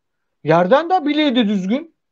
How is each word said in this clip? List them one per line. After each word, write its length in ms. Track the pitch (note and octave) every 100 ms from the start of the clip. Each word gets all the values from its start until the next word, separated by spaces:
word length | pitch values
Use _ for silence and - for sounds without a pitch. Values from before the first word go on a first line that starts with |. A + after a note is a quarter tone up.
| _ _ _ _
Yerden 460 | D3 E3 F3+ C4 E4+
de 160 | F#4 C#4+
bileği 300 | D4 D4+ A#3+
de 120 | G#3
düzgün. 480 | G#3 F#3 B3+ E4 _ _